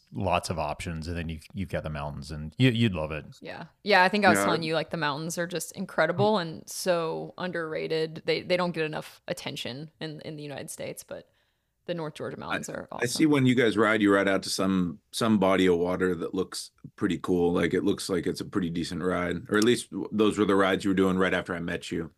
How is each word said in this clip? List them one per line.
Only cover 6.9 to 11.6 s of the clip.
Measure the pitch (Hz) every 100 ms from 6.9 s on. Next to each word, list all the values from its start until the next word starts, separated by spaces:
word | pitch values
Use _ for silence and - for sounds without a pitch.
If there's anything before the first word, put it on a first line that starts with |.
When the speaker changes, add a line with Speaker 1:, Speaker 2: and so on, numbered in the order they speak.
| 170 165 160 160 -
Speaker 2:
underrated. | 180 170 160 160 160 160 160 160 -
They, | 160
they | - 180
don't | 175
get | 165 156
enough | 156 - - -
attention | 170 - 143 - 131 156 -
in, | 156 151
in | - 151
the |
United | 147 139 160
States, | - 127 160
but | - 82 - _ _ _